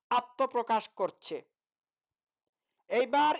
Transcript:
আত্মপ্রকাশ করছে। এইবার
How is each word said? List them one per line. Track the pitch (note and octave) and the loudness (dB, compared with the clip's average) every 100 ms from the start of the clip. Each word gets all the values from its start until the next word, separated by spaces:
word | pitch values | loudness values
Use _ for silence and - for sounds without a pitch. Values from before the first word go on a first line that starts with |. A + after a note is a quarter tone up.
| _ | _
আত্মপ্রকাশ | B3 A#3+ - C4 A#3+ A#3 A3 - | -2 -2 -4 -4 -2 -2 -2 -2
করছে। | - F3+ - - D3+ - _ _ _ _ _ _ _ _ _ _ _ _ _ _ | -4 -6 -6 -8 -10 -12 _ _ _ _ _ _ _ _ _ _ _ _ _ _
এইবার | G#3+ B3+ C#4+ D4+ D4+ | 0 2 4 4 2